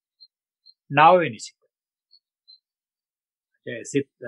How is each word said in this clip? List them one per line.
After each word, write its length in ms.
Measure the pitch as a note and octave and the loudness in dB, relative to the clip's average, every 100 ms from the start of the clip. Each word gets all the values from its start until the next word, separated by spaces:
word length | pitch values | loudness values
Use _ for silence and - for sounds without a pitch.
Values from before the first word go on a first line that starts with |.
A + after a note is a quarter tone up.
| _ _ - _ _ _ _ _ - | _ _ -20 _ _ _ _ _ -4
නව 220 | C#3+ D#3 F3+ | 4 6 4
වෙනි 220 | D#3 G#2+ | 0 -8
සිත. 180 | - - _ _ _ _ _ _ _ _ _ - _ _ _ _ _ _ _ _ _ _ - | -18 -20 _ _ _ _ _ _ _ _ _ -20 _ _ _ _ _ _ _ _ _ _ -16
ඒ 140 | A#2+ | -14
සිත් 240 | G#2 C#3+ C#3 _ | -8 -6 -6 _